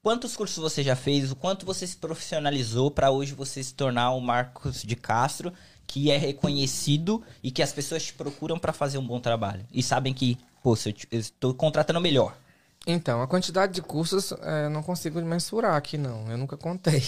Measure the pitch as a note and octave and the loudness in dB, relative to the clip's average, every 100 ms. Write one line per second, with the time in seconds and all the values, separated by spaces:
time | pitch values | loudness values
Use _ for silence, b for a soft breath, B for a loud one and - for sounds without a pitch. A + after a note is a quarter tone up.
0 | G#3+ A#3+ A#3+ - G3 - D#3+ D3+ C#3 B2+ | 0 0 -2 -6 -6 -4 -2 0 0 2
1 | C#3+ C#3+ C3+ C3 F3+ F#3+ F3+ F#3 F3+ - | 2 2 2 -2 -2 -4 -4 -6 -6 -8
2 | D#3+ D#3+ - D#3+ D3 C#3 A2+ A#2 C#3 - | -8 -8 -4 -2 0 0 0 2 2 4
3 | C#3 C3+ C#3 C3+ C3+ - C3 - C#3 A#2+ | 4 4 0 -6 -8 -8 -10 -2 0 2
4 | B2 C3 B2 A#2+ B2+ - C3+ B2+ G#2 A2+ | 2 2 2 2 0 -4 -8 -6 -4 -4
5 | - A2+ C#3 - F3 F3+ B B - C#3 | 2 4 4 0 -8 -10 B B -8 0
6 | C#3+ C#3+ D3 C#3 - C#3+ C3+ - - D3 | 4 4 2 0 0 2 0 0 2 4
7 | E3+ A3+ B B B2+ C3 D#3 - C#3 D#3+ | 4 0 B B -6 0 0 0 -4 -4
8 | - - C#3 C#3+ D#3+ E3 D#3 - C#3+ C3+ | -6 -8 -8 -6 -4 -2 -2 0 -2 -2
9 | B2 A#2+ A#2+ A#2 G2+ F#2+ A2 - B2+ C3+ | -2 -2 0 0 0 -4 -4 -2 2 2
10 | C3+ C3 B2+ A#2+ - _ B2+ A2 A2+ G#2+ | 0 2 2 0 -6 _ 2 2 0 -6
11 | - A#2 A2 _ C3 C3 D#3 D3+ D3+ E3 | -6 -4 -6 _ -2 2 2 2 2 2
12 | F3+ C#3 - - b b b b - E3+ | 4 4 4 -2 b b b b -2 0
13 | D#3+ A#2 C3 F3+ F3+ F#3+ G3 F#3 D#3+ D3+ | 2 0 2 0 2 2 2 0 -4 -2
14 | E3 F#3+ F#3+ - D#3 D#3 D3 D3+ D#3 F3+ | 0 0 -2 -6 -4 -2 0 -2 -4 -4
15 | E3 D#3+ E3 E3+ E3+ A3 A3+ D3+ - D3+ | -2 -4 -2 -2 -2 0 2 2 0 -4
16 | C3+ A2+ A2 A#2 C#3 C#3+ E3 F#3 F3 D3 | -4 -4 -6 -4 -6 -6 -6 -2 2 2